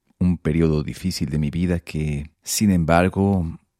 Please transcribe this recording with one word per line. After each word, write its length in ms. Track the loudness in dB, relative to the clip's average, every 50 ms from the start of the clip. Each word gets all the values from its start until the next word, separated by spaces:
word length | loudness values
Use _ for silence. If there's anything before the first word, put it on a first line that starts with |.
| _ _ _ -2
un 180 | 0 0 0 0
periodo 460 | 0 0 2 4 4 4 2 2 -2
difícil 460 | -4 -8 -6 -6 -6 -4 -4 -4 -4
de 80 | -2 -2
mi 120 | -2 -2
vida 320 | -2 -2 -2 0 -2 -2
que, 500 | -4 -6 -6 -4 -4 -4 -4 -6 -8 -12 _ _ -12
sin 280 | -8 -4 0 2 2
embargo, 880 | 4 2 2 4 4 4 4 2 2 0 0 0 0 0 -2 -4 -8 -12 _ _ _ _